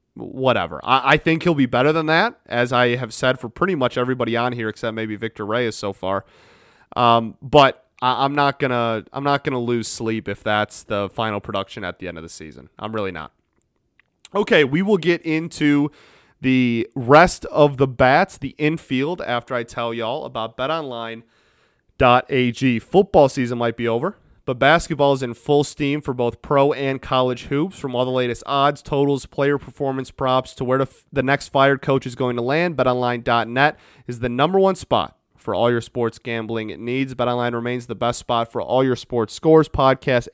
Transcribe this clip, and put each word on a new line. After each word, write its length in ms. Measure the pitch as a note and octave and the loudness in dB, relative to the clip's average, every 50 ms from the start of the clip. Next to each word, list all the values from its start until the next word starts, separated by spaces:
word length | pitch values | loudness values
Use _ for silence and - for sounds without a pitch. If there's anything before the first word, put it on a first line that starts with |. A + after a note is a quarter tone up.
| _ _ - | _ _ -16
whatever. 680 | A#2+ A#2+ - - C3 C3 C3 A#2 G2+ F2 D#2+ D#2 C#2 - | -14 -14 -12 -8 -2 0 0 2 0 -2 -4 -6 -8 0
I, 300 | - B2+ C3+ B2+ C3+ D3+ | 0 0 2 4 2 2
I 20 | |
think 260 | D3+ - E3 D#3+ D#3+ | 2 2 0 0 0
he'll 120 | - F3 E3 | 0 0 2
be 120 | C#3 C3 | 2 0
better 260 | A#2+ - A#2+ C3 D3+ | 2 2 2 2 2
than 140 | D#3 E3 D#3 | 2 0 0
that, 320 | D#3 D#3 E3+ G3+ A#3+ - _ _ | 0 2 2 0 0 -4 _ _
as 260 | - - A#2+ B2 B2 | -6 -2 -2 -2 0
I 240 | B2+ B2 B2 A#2+ A#2+ | 2 2 2 2 0
have 160 | B2 B2+ G#2+ | -2 -4 -8
said 280 | - - C3+ B2+ B2+ - | -8 -2 -2 -2 -2 -2
for 80 | - A2+ | -6 -12
pretty 260 | - - E3+ G3 F#3 | -4 -4 -2 -2 0
much 240 | C#3+ B2+ A#2+ - C3 | 0 -2 -2 0 -2
everybody 380 | B2 B2+ C3 B2+ A#2 A2+ A2+ | -2 -2 -2 -2 -2 -2 -2
on 160 | A#2 A#2+ B2 | -2 -2 -2
here 160 | B2 A#2+ A2+ A2 | -4 -4 -6 -6
except 260 | G#2+ - - A2+ A2 | -6 -6 -6 -6 -4
maybe 220 | A2+ A2 A2 G#2+ | -4 -6 -6 -6
Victor 280 | G2 A2+ G#2+ _ - G#2 | -8 -8 -10 _ -8 -6
Reyes 320 | G2+ G#2+ B2 B2 A2+ - | -4 -2 -2 -2 -2 -4
so 160 | - - G2+ | -4 -6 -8
far. 320 | G2 - F2+ F#2 G2 G2 - _ _ _ _ _ _ _ _ _ _ _ _ _ - | -8 -6 -4 -4 -4 -4 -4 _ _ _ _ _ _ _ _ _ _ _ _ _ -2
Um, 400 | - A#2+ A#2 A#2 A#2 A2+ A2 - _ | 2 4 4 4 4 2 -2 -10 _
but 420 | - B2 C#3+ D3 C#3 C3 - _ _ _ _ - | -6 4 6 6 6 6 4 _ _ _ _ -2
I, 240 | B2+ B2+ B2+ A#2 C#3 | -2 0 0 0 0
I'm 120 | C#3 C#3+ | -2 0
not 240 | D3 C#3+ C#3 C3+ - | 0 0 0 0 -2
gonna, 440 | C#3 B2+ B2 A#2+ A#2 A#2 A2+ A2 - - | -2 -2 0 0 0 -2 -2 -4 -6 -8
I'm 120 | - C3+ C#3 | -10 -6 -2
not 180 | C#3+ C#3+ C#3 | 0 -2 0
gonna 160 | - D3+ C3 B2 | -2 -4 -4 -4
lose 300 | A#2+ A#2+ A#2+ A#2 A2 - | -2 -2 -2 -2 -2 -4
sleep 400 | - - A#2 A2+ A2 A2 - - | -6 -6 -4 -4 -4 -4 -4 -6
if 160 | G2+ - - | -10 -6 -4
that's 400 | A2 G#2+ G#2+ G#2 - - - - | -2 0 0 0 -2 -6 -16 -8
the 240 | - G#2+ G2+ G2+ F#2+ | -6 -4 -4 -4 -4
final 300 | - - A2+ A2 G#2 G#2 | -4 -4 -4 -4 -4 -6
production 420 | - - G#2 G2 G2 - - A2+ | -8 -6 -6 -6 -6 -6 -10 -10
at 160 | G2 F2+ F2 - | -10 -10 -10 -10
the 80 | F2+ | -12
end 100 | F2 E2 | -12 -12
of 60 | D#2+ | -12
the 60 | E2 E2+ | -14 -14
season. 400 | - - E2+ D#2 - B1+ C2 - _ - | -16 -16 -16 -16 -18 -20 -20 -20 _ -14
I'm 160 | G#2 G#2+ A2 | -12 -8 -6
really 180 | G#2+ G2+ F#2+ | -6 -6 -6
not. 200 | F2 D#2 D2 - _ _ _ _ _ _ _ _ _ _ _ _ _ _ _ _ _ _ _ - - | -8 -10 -14 -14 _ _ _ _ _ _ _ _ _ _ _ _ _ _ _ _ _ _ _ -6 -4
Okay, 280 | G3+ G3+ - A#3 D#3+ | -2 0 2 4 4
we 200 | C#3+ A#2+ C#3 F3 | 4 4 2 -2
will 160 | G3 G#3 G#3 F3+ | 2 2 0 2
get 220 | D3 F3 E3+ E3 | 2 0 0 0
into 680 | - D#3+ D#3 D#3+ E3 - - - D3+ D3 D3 C#3+ D3 D3 _ - - _ _ _ _ _ _ - | -2 -4 -4 -4 -4 -6 -4 0 2 2 4 4 2 0 _ -10 -20 _ _ _ _ _ _ -4
the 480 | - C3 C3 B2+ B2 A#2+ A#2 A2+ - - - | 0 2 2 4 4 2 2 0 -2 -4 -6
rest 500 | C#3 A#2+ A#2 C#3+ D#3 F3+ F3+ - - - | -6 2 6 8 8 8 6 4 -4 -8
of 320 | - - D#3 D3 D3 C3+ B2 | -4 4 4 4 4 4 2
the 100 | C#3+ C3+ | 0 0
bats, 500 | A#2+ - C3 B2+ C#3 E3 G3 - - - | 2 2 4 4 4 4 2 0 -4 -12
the 160 | C#3+ C3+ - - | -12 -12 -6 -2
infield, 640 | D3+ D3+ D#3+ D#3+ - - - B2+ C#3 D#3+ F3+ F3 | -2 -2 -2 -2 -6 -4 -4 -4 -2 -4 -6 -8
after 340 | - - B2 A#2+ - - C3 | -6 -4 -4 -4 -4 -6 -6
I 100 | A#2+ A2+ | -6 -6
tell 280 | - - B2 A#2 A#2 | -6 -8 -8 -6 -6
y'all 320 | A#2 A#2 A2+ A2 C3 D#3 C#3 | -6 -6 -6 -6 -6 -6 -8
about 320 | C3 B2+ A#2 A2 A2+ A2+ | -10 -8 -8 -8 -8 -8
bet 140 | - B2+ C#3+ | -8 -6 -4
online 540 | D#3+ E3 D3+ C3+ A#2+ A#2 A#2 A2+ A2+ A#2 - _ _ _ _ _ _ _ _ _ _ _ _ _ _ | -4 -6 -6 -8 -10 -10 -10 -10 -12 -14 -18 _ _ _ _ _ _ _ _ _ _ _ _ _ _
dot 280 | - C3 B2 B2 B2+ - - | 4 6 6 6 6 2 0
A 240 | C#3+ B2+ B2+ B2 | 0 0 0 0
G. 260 | A#2 - C3+ C3 A#2+ A2 | 0 0 0 0 0 0
Football 500 | - - - F#3 G3+ - - E3+ C#3+ C3 | -4 0 2 2 2 4 4 4 4 4
season 300 | - C#3+ B2+ A#2 B2 A#2+ | 2 -2 -2 -2 -2 -2
might 180 | A#2+ A#2+ A2+ | -2 -2 -2
be 120 | - A#2 A#2 | -2 -2 -2
over, 280 | A2+ A#2+ C#3+ G3 - _ _ _ _ _ - | -2 -2 -4 -6 -8 _ _ _ _ _ -8
but 120 | - C3 | -8 -2
basketball 560 | A#2+ C#3 C#3 D#3+ F3 - - E3 B2+ C#3+ C#3 C#3 | 2 4 4 4 4 2 -2 -2 2 2 2 2
is 80 | C3 C3 | 0 -2
in 100 | A#2+ A2+ | -8 -8
full 300 | - - - D3 D3 C#3+ | -8 -2 2 2 2 2
steam 360 | - - - C#3 C#3 C#3+ D3+ | 0 -4 -4 -2 -2 -2 -4
for 140 | - D3 C3 | -4 -6 -4
both 260 | B2 A#2+ A#2+ - - | -2 -2 -2 -4 -6
pro 320 | - - D3+ C#3 C#3 D3 | -4 0 2 4 4 2
and 300 | C3 B2+ C#3 C3+ C3+ C3 | 2 0 -2 -4 -4 -4
college 440 | - - C3+ C3 B2+ B2+ B2 A#2+ - | -4 -2 0 2 2 0 -2 -4 -6
hoops. 300 | - C#3+ C#3+ E3 G3 - - | -4 -2 -2 -2 -4 -6 -8
From 160 | - C3 B2 | -8 -4 -2
all 80 | A#2+ B2+ | -2 -2
the 80 | B2+ | 0
latest 320 | B2+ B2+ B2+ A#2+ A#2 - - | 0 0 0 -2 -4 -6 -6
odds, 360 | - C#3 C#3 C#3 D3 D3 - | -2 0 2 2 2 0 -2
totals, 440 | - - D3+ C#3 C#3+ C#3+ C#3+ C3 - | -6 -4 0 0 2 2 0 -2 -4
player 320 | - - - C#3 C#3+ C#3+ C3+ | -8 -4 -2 0 0 0 -2
performance 540 | - - - - C#3+ C3+ C3 C3+ B2+ - | -4 -10 -10 -6 -4 -4 -4 -4 -8 -10
props, 420 | - - C#3 C3 B2+ C3 B2+ - - | -8 -4 -2 0 0 0 0 -2 -8
to 100 | - C3 | -6 -2
where 140 | A#2+ B2+ C3+ | 0 0 0
the 60 | C3+ | 0
f-, 220 | - - - _ _ | -2 -4 -20 _ _
the 120 | - C#3 C3 | -4 -2 2
next 240 | C3+ C#3+ C#3 - - | 2 0 0 -2 -2
fired 340 | - C#3 C3+ C#3 C#3 C3 | 2 4 4 4 4 2
coach 240 | - D3 C3+ C3+ - | 0 0 0 0 -2
is 80 | C3 A#2+ | -4 -6
going 220 | B2 C3 B2 A#2+ | -4 -4 -2 -2
to 60 | A#2+ | -2
land, 340 | A#2+ B2+ C#3+ E3 F3 F3+ D#3 | -2 -2 0 0 -2 -2 0
bet 100 | B2+ B2+ | 0 0
online 360 | B2+ B2 B2 B2 B2 A#2+ A#2+ | 0 0 0 0 -2 -4 -4
dot 260 | A#2 B2 A#2 A#2 A2 A2+ | -2 0 0 0 0 -2
net 280 | A#2+ C3 C#3+ D3 - _ _ - _ _ - | 0 2 2 2 0 _ _ -20 _ _ -12
is 140 | - B2 A2+ | -12 -10 -6
the 80 | B2 B2 | -4 -4
number 320 | A#2+ B2 C#3+ E3+ F#3+ G3 | 0 0 0 2 4 4
one 160 | F#3+ F#3+ F3+ | 2 2 2
spot 420 | - - - B2+ G#2+ D2+ B1+ _ _ _ _ _ | -2 -2 0 0 0 0 -2 _ _ _ _ _
for 220 | _ - A2+ G2 | _ -6 -4 0
all 160 | F2+ A#2 A#2+ | 2 2 2
your 80 | A#2+ A#2 | 2 0
sports 400 | A2 - - B2+ A#2 A2 - - | -4 -6 -6 -4 -4 -4 -4 -8
gambling 480 | - A#2+ A#2 A2+ A2+ G#2+ A2+ A2+ A2 G#2+ E2 D#2+ A2+ | -10 -8 -6 -6 -6 -6 -6 -6 -6 -8 -10 -10 -8
needs. 320 | A#2+ B2+ C3+ C3+ C3 B2+ | -6 -2 -2 -4 -4 -4
BetOnline 380 | B2 A#2+ B2 A#2+ B2 A#2+ A#2+ A#2+ | -4 -2 -2 0 -2 -2 -2 -4
remains 340 | A#2 A#2 A#2+ B2 B2 A#2+ - | -4 -4 -4 -6 -6 -6 -8
the 80 | A2+ | -8
best 240 | G2 A#2+ A#2+ A#2 - | -4 -2 -2 -4 -4
spot 320 | - - A#2+ A#2 A#2 - | -4 -2 -2 -2 -2 -2
for 100 | - A#2+ | -6 -8
all 220 | D#2 C2+ A#2 C3 C3+ | -4 0 2 2 2
your 100 | C3 A#2+ | 2 0
sports 400 | - - - B2 A#2 A2 - - | -2 -4 -4 -2 -2 -2 -2 -4
scores, 340 | - - D#3+ D#3+ D#3+ D3 - | -2 4 6 6 6 6 4
podcasts, 600 | - C#3 C3+ C3 C3 - - C#3+ B2+ A#2+ A#2+ - | 0 2 4 4 2 2 0 0 0 0 0 -2